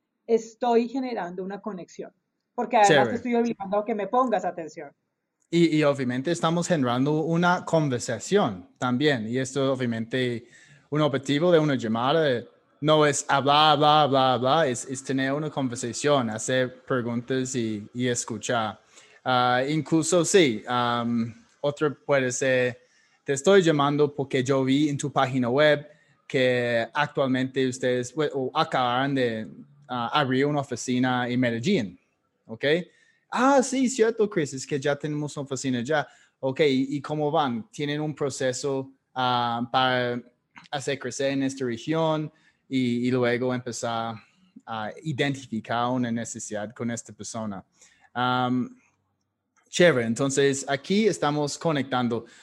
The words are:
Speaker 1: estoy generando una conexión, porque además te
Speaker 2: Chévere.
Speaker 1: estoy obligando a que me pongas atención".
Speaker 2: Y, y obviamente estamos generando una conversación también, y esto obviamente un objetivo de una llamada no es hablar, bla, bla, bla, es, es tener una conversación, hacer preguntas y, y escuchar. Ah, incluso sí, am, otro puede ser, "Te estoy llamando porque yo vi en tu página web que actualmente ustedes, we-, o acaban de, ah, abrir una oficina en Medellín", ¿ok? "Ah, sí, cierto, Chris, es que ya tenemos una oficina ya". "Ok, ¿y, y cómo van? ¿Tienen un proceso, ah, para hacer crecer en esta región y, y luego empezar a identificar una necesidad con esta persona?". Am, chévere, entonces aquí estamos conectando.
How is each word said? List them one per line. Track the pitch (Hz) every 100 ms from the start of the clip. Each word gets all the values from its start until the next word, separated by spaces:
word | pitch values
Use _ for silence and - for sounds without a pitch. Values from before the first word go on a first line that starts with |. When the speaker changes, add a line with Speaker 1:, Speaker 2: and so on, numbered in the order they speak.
| _ _ -
Speaker 1:
estoy | 226 226 - 240 233 233
generando | 262 254 226 175 180
una | 190 196
conexión, | 214 185 165 - - _ _ _ _
porque | - 226 240
además | 202 147 120
te |
Speaker 2:
Chévere. | -
Speaker 1:
estoy | 247
obligando | 233 233 - 190 208
a |
que | 311
me | 208 196
pongas | 247 254 196
atención". | 185 175 156 165 143 _ _ _ _ _ -
Speaker 2:
Y, | 170 165 151
y |
obviamente | 147 135 123 127 143
estamos | 165 165 170 165
generando | 165 123 123 143 156
una | 156 165 175 175
conversación | - 160 147 120 - 110 - 196 147 92 - -
también, | 127 123 151 127 107
y | 127
esto | 127 139 135
obviamente | 127 123 113 113 131 127 117 - - - - -
un | 151
objetivo | 147 135 135 143 180
de | 165
una | 151
llamada | 127 110 113 127 165 151 117 - _ _ -
no | 147 156
es | 147 135 -
hablar, | 139 135 147 156 143
bla, | 147 151 143
bla, | 135 131 120
bla, | 127 156 147
es, | 120
es | - 131
tener | - 135 135
una | 143 156
conversación, | 147 131 117 120 113 143 143 113
hacer | 107 - 127 127 -
preguntas | - 131 117 120 120 131 127
y, | 127 110 104 107
y | 123 123
escuchar. | 117 - 110 - 113 107 95 _ - - _
Ah, | 131 127 123 123 135
incluso | 156 139 160 151 180
sí, | 160 202 147 107 -
am, | 123 120 120 117 117 113 - _ _
otro | 147 143 151 131
puede | - 139 127
ser, | 123 135 127 123 120 _ _ _ _
"Te | -
estoy | 135 196 196
llamando | 165 147 143 147 147
porque | - 131 135
yo | 123 135
vi | 131 139 151
en | 139
tu | 143
página | 143 127 131 120
web | 135 151 147 - _ _ _ -
que | 135 127 123 120 117 113
actualmente | 147 147 151 135 131 131 135 131
ustedes, | 127 127 123 123
we-, | 151 147
o | 139 131
acaban | 156 156 139 123 123 139
de, | 135 120 110 110 - - _ -
ah, | 123 117
abrir | 143 131 131
una | 143 147
oficina | 135 120 - 123 127 123 123
en | 123
Medellín", | 123 117 139 190 95 85 _ _ _ _ -
¿ok? | 113 139 170 175 _ _ _ -
"Ah, | 202 262 277
sí, | 247 262 254
cierto, | - 220 226 208
Chris, | 175 143
es | 135 -
que | 147
ya | 143 143
tenemos | 156 147 147 151
una |
oficina | 135 131 139 123
ya". | 120 151 - _ _ -
"Ok, | 135 131
¿y, | 151 131 135 143
y |
cómo | 135 151 147
van? | 160 139 113 -
¿Tienen | - 147 147
un | 156
proceso, | 139 139 - 131 127 143 135 135 _ _
ah, | 131 127 123 120 120 123
para | 131 131 127 123 123 - _ _ - -
hacer | 147 143 135
crecer | 123 - 139
en | 139
esta | 135 135
región | 127 117 - 160 160 156 151 _ _ _ -
y, | 131 123 120 123
y |
luego | 127 120 120 127
empezar | 123 120 113 120 113 113 107 _ _ _ -
a | - 110 107 -
identificar | 160 127 143 135 - 110 117 117 120
una | 127 120
necesidad | 117 110 113 - 104 107
con | 117 120
esta | 117 -
persona?". | 107 101 117 110 95 - _ _ _ _
Am, | 120 127 127 123 127 120 - _ _ _ _ _ _ _ _ _
chévere, | - 175 131 113
entonces | 113 139 139 139 135 -
aquí | 139 - 202 214
estamos | 156 147 151 143 -
conectando. | 170 147 135 127 117 117 - -